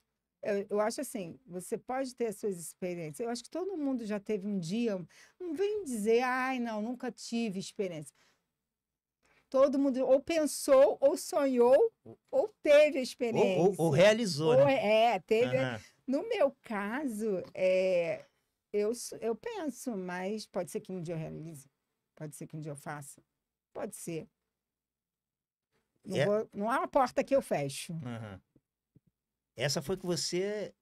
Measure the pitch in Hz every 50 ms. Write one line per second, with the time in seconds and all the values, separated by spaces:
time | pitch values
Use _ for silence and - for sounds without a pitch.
0 | _ _ _ _ _ _ _ _ - 214 202 202 202 202 202 208 214 220 233 -
1 | 277 - - 226 180 165 - - _ - 170 185 180 - 240 196 - - 254 269
2 | 269 254 247 - 240 226 196 - - 208 190 170 160 - - _ 185 180 175 170
3 | 165 156 151 - 233 233 240 240 - - - 320 370 392 392 320 285 269 262 233
4 | 226 202 208 208 202 - 214 196 185 208 202 190 165 160 196 233 240 226 196 180
5 | 165 - _ - - _ _ - 370 349 302 285 392 403 427 427 381 277 240 214
6 | 196 220 226 233 254 247 254 262 254 262 262 254 240 233 220 208 214 240 254 247
7 | - 247 - - - - 233 233 233 220 180 196 170 - - - 202 185 165 151
8 | 143 - - _ _ _ _ _ _ _ _ _ _ _ _ _ _ _ _ _
9 | _ _ _ _ _ _ _ _ _ _ - 262 269 294 254 277 277 277 240 262
10 | 262 220 262 285 - - 339 320 302 285 - - - 302 269 262 277 359 - -
11 | 269 277 359 - - - 370 320 285 269 254 240 240 240 269 302 466 453 - _
12 | _ - - - _ _ - - - 427 - _ - 311 294 294 302 302 277 277
13 | 254 - - - 254 233 220 233 202 196 185 156 165 190 190 156 165 165 139 156
14 | 185 208 220 220 240 190 156 139 160 160 247 262 277 285 269 240 196 208 220 220
15 | 226 240 214 185 - - 220 220 247 247 247 254 - 127 - 107 - - _ _
16 | _ - 254 302 403 453 480 403 302 277 - _ _ - 226 196 202 202 226 277
17 | 311 254 220 208 226 220 196 180 - - - - 185 185 185 185 190 185 185 175
18 | 170 165 147 123 - _ _ _ _ _ _ _ _ _ - 208 208 214 247 240
19 | - - - 139 208 226 233 226 - 480 466 403 320 294 240 - - 254 226 190
20 | 185 180 175 180 185 190 220 214 - - - 202 180 151 - - - - 185 185
21 | 165 165 170 160 156 156 156 156 156 165 160 135 143 _ _ _ _ _ _ _
22 | _ _ _ - 156 156 - - 165 147 - 160 151 160 143 143 - 160 151 147
23 | 143 - - - _ _ _ _ _ _ _ _ _ _ _ - 294 208 - -
24 | - - 165 156 - - _ _ _ _ _ _ _ _ _ _ _ _ _ _
25 | _ _ _ _ _ _ _ _ _ _ _ _ _ _ _ _ _ _ _ _
26 | _ - 190 - 143 196 208 214 - - - 202 202 226 254 311 349 - - 294
27 | 262 233 - 285 - - 269 269 - - 208 156 143 139 139 - - - 170 160
28 | 139 123 117 113 110 104 98 - - _ _ _ _ _ _ _ _ _ _ _
29 | _ _ _ _ _ _ _ _ _ _ _ - 127 143 - 170 139 - 190 185
30 | 185 175 175 160 - - 175 180 190 202 208 214 185 - - _